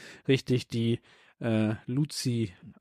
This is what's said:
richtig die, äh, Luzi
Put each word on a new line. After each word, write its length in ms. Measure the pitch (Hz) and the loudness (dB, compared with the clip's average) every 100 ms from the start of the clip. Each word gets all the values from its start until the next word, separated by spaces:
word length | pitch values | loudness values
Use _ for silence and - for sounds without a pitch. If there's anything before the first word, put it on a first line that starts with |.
| - - - | -18 -4 2
richtig 400 | 131 - 123 - | 2 2 -2 0
die, 320 | 117 117 117 - - _ - | -2 0 0 -4 -20 _ -6
äh, 340 | 117 110 107 110 - | 0 2 2 -2 -4
Luzi 680 | 127 151 - 131 117 107 - - - | -2 -2 -2 -2 0 -2 -6 -20 -10